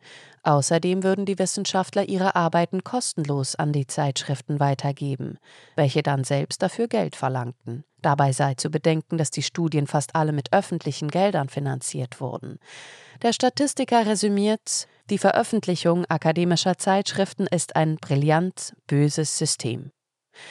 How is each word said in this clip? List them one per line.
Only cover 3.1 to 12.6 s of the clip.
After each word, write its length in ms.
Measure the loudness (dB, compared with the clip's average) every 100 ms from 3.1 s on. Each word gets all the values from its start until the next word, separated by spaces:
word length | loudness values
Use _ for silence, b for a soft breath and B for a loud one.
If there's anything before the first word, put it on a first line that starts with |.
| -4 -2 -2 -2 -2
an 160 | -2
die 160 | 0 -2
Zeitschriften 720 | -2 -2 -2 -4 -6 -4 0
weitergeben, 800 | 0 0 -2 -4 -6 -6 -8 -12 B B B
welche 280 | 0 2 2
dann 180 | 0 0
selbst 400 | 0 -2 -2 -2
dafür 240 | -2 -2 -2
Geld 300 | 0 -2 -2
verlangten. 680 | -4 -4 -6 -10 -12 -12 -12 _
Dabei 300 | 0 4 4
sei 220 | 2 0
zu 140 | 0 -4
bedenken, 460 | 0 2 2 0 -2
dass 140 | -2
die 120 | -2
Studien 440 | -6 -2 0 0 0
fast 280 | -2 0
alle 180 | 0 0
mit 200 | 0 0
öffentlichen 560 | 0 0 -4 -4 -6 -4
Geldern 400 | 2 2 2 -2
finanziert 720 | -4 -4 -6 -6 -8 -8 -8
wurden. 380 | -8 -8 -10 -14